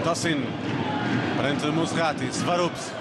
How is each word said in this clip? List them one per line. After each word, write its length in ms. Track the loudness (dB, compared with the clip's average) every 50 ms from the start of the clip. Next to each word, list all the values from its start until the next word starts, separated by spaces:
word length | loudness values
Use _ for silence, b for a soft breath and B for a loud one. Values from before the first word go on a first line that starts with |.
| 2
Tassin, 400 | 0 0 2 2 0 2 2 0 -2 -4 -4 -4 -2 -2 -2 -2 -2 -2 -2 0 0 0 0 0 0 0 2
perante 280 | 2 2 2 0 0 0
Muserati, 640 | 2 0 0 0 0 0 2 2 0 0 -2 -2 -2
Svarups. 580 | 0 0 2 2 2 2 2 0 -4 -8 -8 -8 -10